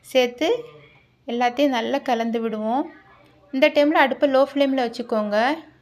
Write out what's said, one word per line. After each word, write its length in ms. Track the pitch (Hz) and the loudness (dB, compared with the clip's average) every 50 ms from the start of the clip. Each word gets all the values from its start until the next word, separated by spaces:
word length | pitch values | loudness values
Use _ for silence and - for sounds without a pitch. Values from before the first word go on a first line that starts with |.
| _ | _
சேர்த்து 420 | - - 262 247 240 247 - 302 339 480 480 - - - - - - _ _ _ _ _ _ _ | 0 0 2 2 2 -2 -2 0 0 0 -2 -4 -14 -20 -20 -20 -20 _ _ _ _ _ _ _
எல்லாத்தையும் 480 | - 233 240 247 240 240 254 294 285 262 | -6 -2 -2 -2 -2 2 2 0 2 2
நல்லா 220 | 233 226 233 254 285 | 0 -2 -2 -4 -4
கலந்து 400 | 277 - 240 226 226 233 226 233 | -2 -2 -2 -2 -2 -2 -2 -4
விடுவோம். 420 | 226 226 220 214 214 220 240 277 320 320 - - _ _ - _ _ _ _ _ _ _ - | -4 -4 -6 -4 -4 -2 -2 -2 -4 -6 -12 -20 _ _ -20 _ _ _ _ _ _ _ 0
இந்த 140 | 269 302 | 2 2
டைம்ல 280 | 302 302 302 285 294 330 | 4 4 2 2 4 4
அடுப்பை 340 | 349 285 262 262 277 302 285 | 2 2 2 2 0 0 2
லோ 120 | 262 262 277 | 4 2 2
ஃப்ளேம்ல 400 | 277 - 285 277 269 269 262 240 | 2 2 0 0 0 0 -2 -2
வச்சுக்கோங்க. 540 | 233 233 - 233 233 233 214 208 208 202 214 233 262 302 330 311 - _ _ | -4 -6 -10 -6 -4 -2 -2 -2 0 0 0 0 0 -2 -4 -8 -20 _ _